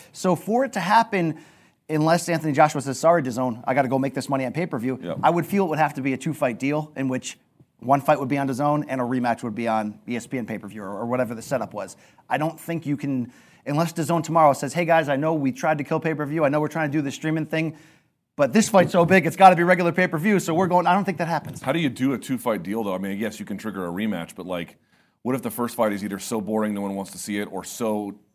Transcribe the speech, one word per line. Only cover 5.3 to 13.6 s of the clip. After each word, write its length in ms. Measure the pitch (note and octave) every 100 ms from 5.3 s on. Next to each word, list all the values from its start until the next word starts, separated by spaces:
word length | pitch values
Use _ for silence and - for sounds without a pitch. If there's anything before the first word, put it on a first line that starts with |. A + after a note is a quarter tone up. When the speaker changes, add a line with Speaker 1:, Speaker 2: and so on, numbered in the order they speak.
Speaker 1:
would 160 | E3+ D#3+
feel 200 | G3 F#3
it 20 |
would 100 | D3+
have 160 | D3
to 60 | C#3+
be 100 | C3+
a 20 | B2+
two-fight 420 | E3 C#3 C3 A2
deal 340 | C3+ D3+ D#3 -
in 120 | C3+
which 300 | B2+ - - _ _ _ _
one 220 | B2 C#3
fight 180 | C#3 C#3+
would 100 | C3+
be 100 | C#3
on 100 | C3+
dazone 380 | B2+ D3 D3 C#3
and 140 | C3
a 20 |
rematch 380 | A#2+ B2+ B2 A#2
would 120 | A#2+
be 140 | G#2+ A#2
on 300 | A2 G#2+ G2+ -
E 80 | A#2
S 100 | -
P 120 | C3
N 80 | G#2+
pay-per-view 360 | G#2 G2 G#2+
or, 60 | G2
or 160 | G2+ A#2
whatever 280 | B2 A#2
the 80 | A2+
setup 320 | - C3 G#2+
was. 200 | G#2 F#2+ - _ _ -
I 100 | C3+
don't 200 | D#3 D#3
think 280 | - E3 C#3+
you 100 | C#3+
can, 340 | C#3+ C3 A#2+ - _ _